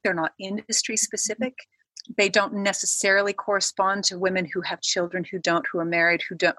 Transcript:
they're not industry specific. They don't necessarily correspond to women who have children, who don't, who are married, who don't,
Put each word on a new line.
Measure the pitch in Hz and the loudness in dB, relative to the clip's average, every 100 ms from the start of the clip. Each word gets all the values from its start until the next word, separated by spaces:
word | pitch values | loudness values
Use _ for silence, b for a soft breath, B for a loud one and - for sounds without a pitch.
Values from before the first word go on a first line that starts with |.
they're | 208 | -2
not | 175 160 - | 0 -2 -4
industry | 190 208 - 220 - 220 | -8 -8 -2 -2 0 -2
specific. | - 208 - 214 254 - - _ _ - - - | -2 -2 -4 -4 -6 -6 -18 _ _ -20 -6 0
They | 196 | 4
don't | 208 202 208 | 4 2 0
necessarily | 196 190 - - 202 196 202 | 0 0 -2 0 4 4 4
correspond | 202 - 196 - - 190 202 190 | 0 0 0 0 0 0 2 -2
to | 180 | 0
women | 190 185 170 | 0 2 -2
who | 185 | -4
have | 175 175 | -4 -4
children, | - 190 175 185 | -2 0 0 -2
who | 175 185 | -4 -4
don't, | 170 170 170 | 0 0 0
who | 180 | -2
are | 165 | 0
married, | 170 170 170 - | 2 2 2 -2
who | 175 | 0
don't, | 175 | 0